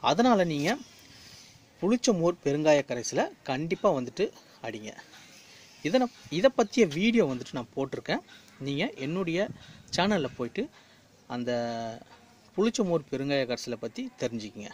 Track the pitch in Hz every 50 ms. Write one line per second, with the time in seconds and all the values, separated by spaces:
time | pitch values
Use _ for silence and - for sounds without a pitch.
0 | - 123 143 175 233 254 240 196 180 170 156 143 143 170 240 302 262 - - -
1 | - - - - - - - - - - - - - _ _ _ - 185 233 240
2 | - - 220 175 165 175 175 - - 147 139 147 156 156 151 143 135 - 123 123
3 | 117 - - 151 247 403 381 _ _ - 135 131 156 165 190 - - 208 170 135
4 | 123 120 - - 190 - - - - - - - - 117 110 110 107 107 - -
5 | - - - - - - - - - - - - - - - - - 147 180 254
6 | 254 240 - - - - 143 165 202 262 - - 240 208 - - 226 170 139 156
7 | 196 233 226 233 196 139 131 123 120 - - 135 120 120 - - 135 131 - -
8 | - - - 294 - - - - - - - - 135 139 139 143 180 269 415 -
9 | 135 139 165 185 196 170 165 175 202 226 - - - - - - - - - -
10 | 175 202 214 185 143 123 - - 123 117 - - 240 311 _ - - _ - _
11 | _ _ _ _ _ _ 120 123 120 120 120 120 117 117 117 113 117 113 113 -
12 | - - - - - _ - _ _ - _ - 196 233 226 - 220 180 170 160
13 | 139 - - 131 135 143 143 139 131 120 123 117 - - 120 110 - 117 - -
14 | 254 254 - - 147 120 117 113 107 104 - 107 104 101